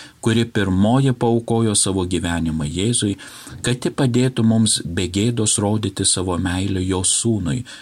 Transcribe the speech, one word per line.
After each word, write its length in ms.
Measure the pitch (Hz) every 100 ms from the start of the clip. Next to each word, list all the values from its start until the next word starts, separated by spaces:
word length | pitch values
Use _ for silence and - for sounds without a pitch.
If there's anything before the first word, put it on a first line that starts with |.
| - -
kuri 220 | 113 113 117
pirmoji 640 | 110 95 92 104 131 135
paaukojo 640 | 123 120 117 117 117 113 104
savo 300 | 101 95 90
gyvenimą 560 | 87 85 85 80 78
Jėzui, 540 | 73 85 110 120 101 98 - - - -
kad 240 | 123 120
ji 80 | 175
padėtų 520 | - 131 120 131 127 113
mums 300 | 110 107 -
be 200 | 80 87 90
gėdos 460 | 98 117 120 104 -
rodyti 460 | 101 107 104 - 95
savo 300 | 95 92 87
meilę 400 | 90 90 98 95
jo 220 | 92 92
sūnui, 640 | 95 - 117 107 85 71 - -